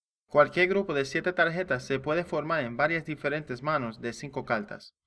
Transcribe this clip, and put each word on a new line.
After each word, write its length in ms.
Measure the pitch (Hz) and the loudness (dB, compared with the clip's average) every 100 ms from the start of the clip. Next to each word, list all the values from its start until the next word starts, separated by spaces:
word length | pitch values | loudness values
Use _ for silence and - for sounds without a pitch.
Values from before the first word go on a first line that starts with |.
| _ _ _ | _ _ _
Cualquier 400 | 147 143 170 180 | 4 6 6 4
grupo 260 | 196 196 | 4 2
de 120 | 143 135 | 0 0
siete 260 | 165 180 | -2 0
tarjetas 520 | 175 165 170 180 123 | 2 2 2 -2 -2
se 160 | - 135 | 0 -2
puede 240 | 143 160 | 0 -2
formar 400 | 170 165 151 165 | 0 -4 -2 -2
en 120 | 120 117 | -2 0
varias 300 | 151 165 160 | 0 0 -4
diferentes 560 | 147 143 151 151 123 | -6 -4 -4 -4 -6
manos 400 | 147 156 117 110 | -2 0 -2 -6
de 120 | 117 | -8
cinco 300 | 113 147 131 | -8 -8 -8
cartas, 520 | 127 113 104 101 - _ | -2 -2 -4 -12 -16 _